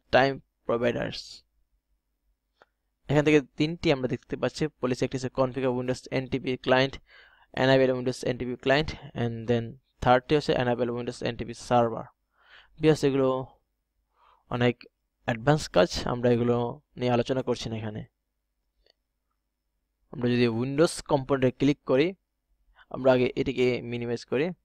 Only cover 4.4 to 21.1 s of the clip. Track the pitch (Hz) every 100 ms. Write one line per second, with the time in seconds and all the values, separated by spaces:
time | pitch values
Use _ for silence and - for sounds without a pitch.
4.4 | 123 - 156 - 127 127 127 135 127 -
5.4 | 131 131 131 123 127 127 - 135 131 139
6.4 | 123 127 - 127 135 - - - - _
7.4 | _ - 131 135 131 127 123 123 - 123
8.4 | 123 120 - 139 156 - 139 127 120 117
9.4 | 113 120 117 123 _ _ 123 127 - 151
10.4 | - - 123 120 120 120 123 120 127 117
11.4 | 117 117 - 123 117 113 - _ _ _
12.4 | _ - _ - 156 151 143 135 131 131
13.4 | 131 _ _ _ _ _ _ _ _ _
14.4 | _ 120 120 120 - _ _ _ - 120
15.4 | 120 151 - 175 180 - - 123 120 120
16.4 | 120 120 120 143 _ - 123 120 117 131
17.4 | 123 117 120 113 113 107 117 _ _ _
18.4 | _ _ _ _ _ _ _ _ _ _
19.4 | _ _ _ _ _ _ _ - 120 120
20.4 | 123 113 127 139 170 - -